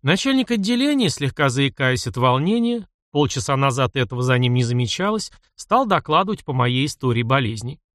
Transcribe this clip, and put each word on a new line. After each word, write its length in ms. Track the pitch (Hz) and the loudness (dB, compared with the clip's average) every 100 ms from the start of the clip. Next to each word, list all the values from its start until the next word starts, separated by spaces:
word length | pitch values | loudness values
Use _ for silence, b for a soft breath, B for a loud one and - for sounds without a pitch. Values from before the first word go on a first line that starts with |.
Начальник 480 | 135 190 269 269 254 | 0 0 2 0 0
отделения, 600 | 240 196 240 285 285 202 | -2 0 0 2 2 0
слегка 400 | - 139 - 143 | 0 -4 0 0
заикаясь 580 | 127 139 - 131 127 - | 2 -2 0 -2 0 -4
от 80 | 117 | 0
волнения, 720 | 127 127 160 226 233 240 190 _ _ | 2 2 2 0 0 -4 -8 _ _
полчаса 460 | 147 147 139 120 135 | 0 0 0 -2 0
назад 400 | 139 127 127 139 | 0 2 -2 0
этого 240 | 120 123 | -4 -2
за 160 | 123 123 | 0 2
ним 160 | 123 | 2
не 100 | 123 | 2
замечалось, 680 | 120 123 123 - 190 214 - b b b | 0 0 -2 -2 -2 -2 -6 b b b
стал 300 | - 233 254 | -2 0 2
докладывать 600 | 175 - 156 190 208 - | 0 2 0 2 -4 -4
по 80 | |
моей 320 | 131 123 127 143 | 0 0 0 -2
истории 360 | - 131 120 | -2 -2 0
болезни. 600 | 117 135 120 113 117 - _ | 0 0 0 -4 -10 -12 _